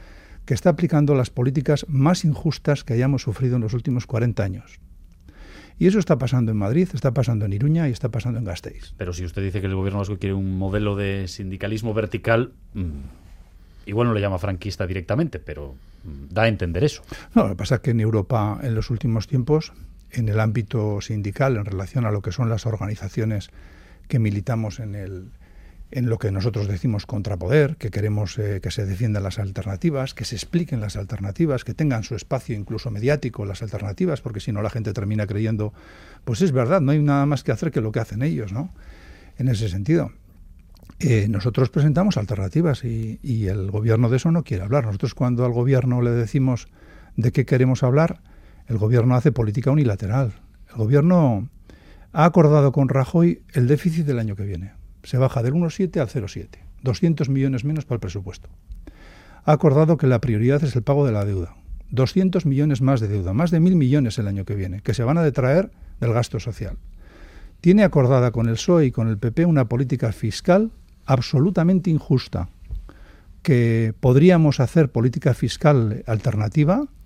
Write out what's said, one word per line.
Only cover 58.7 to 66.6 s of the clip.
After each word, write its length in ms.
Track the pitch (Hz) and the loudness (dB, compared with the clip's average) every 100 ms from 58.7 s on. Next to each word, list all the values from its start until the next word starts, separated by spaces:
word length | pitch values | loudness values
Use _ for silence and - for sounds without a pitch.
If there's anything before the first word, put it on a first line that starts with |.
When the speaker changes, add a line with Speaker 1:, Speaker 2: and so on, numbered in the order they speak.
| - - - - - - - - | -18 -18 -20 -20 -20 -20 -6 0
Speaker 1:
Ha 60 | |
acordado 440 | 151 156 135 156 165 | 4 4 6 4 4
que 80 | 135 | 4
la 120 | 120 | 2
prioridad 420 | 127 107 120 139 | 2 2 2 2
es 120 | 147 120 | 0 -2
el 80 | |
pago 220 | 107 143 139 | 0 2 2
de 60 | |
la 120 | 104 101 | 2 0
deuda. 300 | 95 85 - - - - | -2 -6 -10 -16 -16 -6
Doscientos 560 | 117 127 185 190 180 156 | -2 0 2 2 2 0
millones 360 | 139 151 127 | 2 2 2
más 180 | 131 135 | 2 2
de 80 | 107 | 0
deuda, 260 | 104 90 | -2 0
más 160 | 101 170 | 0 2
de 120 | 165 | 4
mil 160 | 175 180 | 4 4
millones 420 | 127 147 123 113 | 4 2 0 -2
el 80 | 101 | -2
año 180 | 98 95 | -4 -4
que 100 | 101 | -4
viene, 260 | 92 92 | -6 -6
que 120 | - | -4
se 100 | 110 | -2
van 140 | 113 165 | 0 2
a 60 | |
detraer 480 | 156 123 127 151 190 - - - | 2 2 2 2 0 -6 -18 -4
del 140 | 123 | 0
gasto 260 | 113 117 117 | 0 0 -4
social. 380 | 117 101 | -8 -8